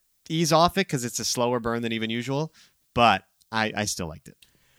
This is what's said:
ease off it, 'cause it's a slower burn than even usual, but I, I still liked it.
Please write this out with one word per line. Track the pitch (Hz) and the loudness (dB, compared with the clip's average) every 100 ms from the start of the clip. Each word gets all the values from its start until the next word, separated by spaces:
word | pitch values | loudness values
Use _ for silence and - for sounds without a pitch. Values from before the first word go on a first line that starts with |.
| _ _ - | _ _ -6
ease | 160 156 | -2 2
off | 160 170 196 | 4 4 2
it, | 190 | -2
'cause | 139 | -4
it's | 117 - | -4 -6
a | 110 | -4
slower | 123 120 123 | -2 0 0
burn | 113 117 | -2 -2
than | 117 | -2
even | 113 110 | -4 -4
usual, | 117 120 139 156 - - _ _ | -4 -4 -4 -6 -10 -20 _ _
but | 120 117 95 - _ _ | 4 6 4 0 _ _
I, | 113 107 104 | -4 -2 -2
I | 107 | -4
still | - 85 | -6 -8
liked | 82 - | -12 -20
it. | - _ _ _ | -20 _ _ _